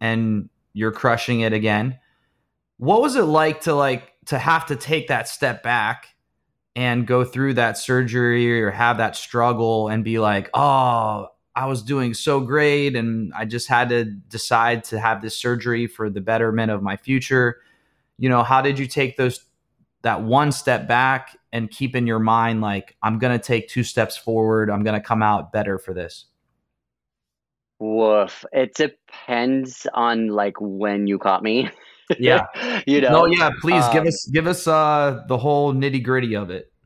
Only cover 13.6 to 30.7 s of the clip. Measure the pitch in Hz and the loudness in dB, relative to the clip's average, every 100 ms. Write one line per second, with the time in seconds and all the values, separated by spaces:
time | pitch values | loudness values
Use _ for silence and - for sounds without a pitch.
13.6 | - 120 123 120 110 101 - 113 - 117 | 0 2 2 0 -2 -8 -12 -10 0 2
14.6 | 117 117 - 110 113 104 110 - 123 120 | 2 0 -4 -2 -2 -2 -6 -6 -4 -2
15.6 | 120 117 117 - 107 98 95 113 113 113 | -2 -2 -4 -6 -6 -4 -2 0 0 0
16.6 | 110 104 98 98 - 135 - 131 120 - | 0 -2 -4 -6 -2 -2 0 0 0 -2
17.6 | _ _ _ _ _ - 127 123 117 131 | _ _ _ _ _ -4 0 2 4 2
18.6 | 139 139 131 151 135 - 127 - _ _ | 2 -2 -4 -2 -2 0 -2 -4 _ _
19.6 | _ _ _ _ 113 95 110 131 147 139 | _ _ _ _ -4 -2 2 2 2 0
20.6 | - 113 - 120 131 131 - - _ 117 | 0 -2 0 2 2 0 -6 -20 _ -8
21.6 | 110 - 131 127 120 110 110 113 117 110 | -8 -6 -4 -2 0 2 2 2 2 0
22.6 | 104 98 - _ 110 110 127 120 - 117 | -2 -4 -8 _ -2 0 0 0 0 -2
23.6 | 113 127 120 - 107 - - 113 110 110 | -2 -4 -2 0 -2 -4 -2 0 2 2
24.6 | 107 104 107 107 - 113 107 101 87 107 | 0 0 -2 -2 -2 0 2 0 -2 -4
25.6 | 101 95 - 90 85 - - _ _ _ | -4 -6 -8 -10 -10 -14 -20 _ _ _
26.6 | _ _ _ _ _ _ _ _ _ _ | _ _ _ _ _ _ _ _ _ _
27.6 | _ - 110 110 110 107 95 - - 135 | _ -10 -2 2 4 4 2 -4 -4 -2
28.6 | 127 - 151 - _ - - 120 123 135 | 0 -2 -4 -4 _ -18 -4 -2 0 0
29.6 | 131 131 - - 117 113 110 104 101 - | -2 -8 -6 0 0 2 0 0 -2 -4
30.6 | 104 | -8